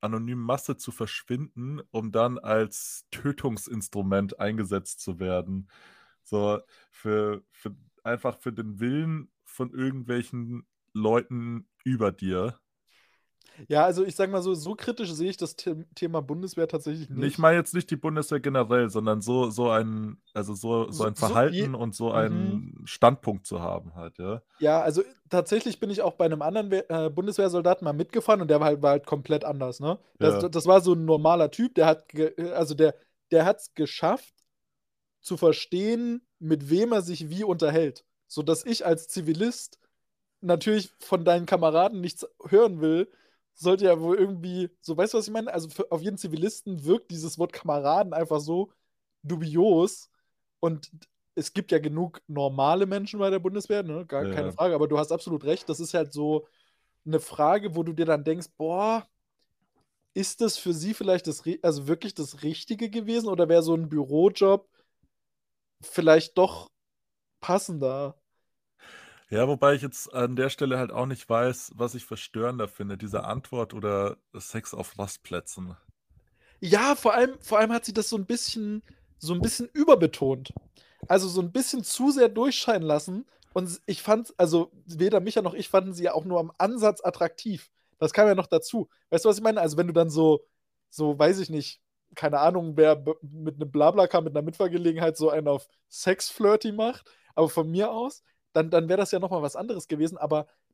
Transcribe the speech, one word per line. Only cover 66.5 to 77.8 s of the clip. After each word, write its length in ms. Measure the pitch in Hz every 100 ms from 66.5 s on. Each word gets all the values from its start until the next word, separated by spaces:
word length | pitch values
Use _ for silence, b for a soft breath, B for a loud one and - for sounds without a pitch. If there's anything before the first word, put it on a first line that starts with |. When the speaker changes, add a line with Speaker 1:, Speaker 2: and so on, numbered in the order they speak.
| - - _ _ _ _ _ _ _
Speaker 2:
passender?“ 800 | - 185 196 160 131 135 143 - _ _ _ _ _ _ B B B B _
Speaker 1:
Ja, 180 | 107 131
wobei 260 | 143 143 143
ich 60 |
jetzt 300 | 139 - -
an 220 | 127 123 127
der 140 | 131
Stelle 280 | - 139 127
halt 120 | 127
auch 140 | - 127
nicht 220 | 127 -
weiß, 420 | 113 123 123 - -
was 200 | 120 123
ich 100 | -
verstörender 600 | 110 - 110 117 123 104
finde, 300 | - 101 98
diese 260 | 107 101
Antwort 500 | - 110 - 127 113
oder 440 | 110 101 101 101 - _ -
Sex 360 | - 113 -
auf 240 | - - -
Rastplätzen. 800 | 98 - - 87 - - 90 87 _ _ _ _ _ _ _ _
Speaker 2:
Ja, 340 | 180 202 262 285
vor 180 | 233
allem, 240 | 226 254 269
vor 180 | - 214
allem 120 | 220
hat 120 | 233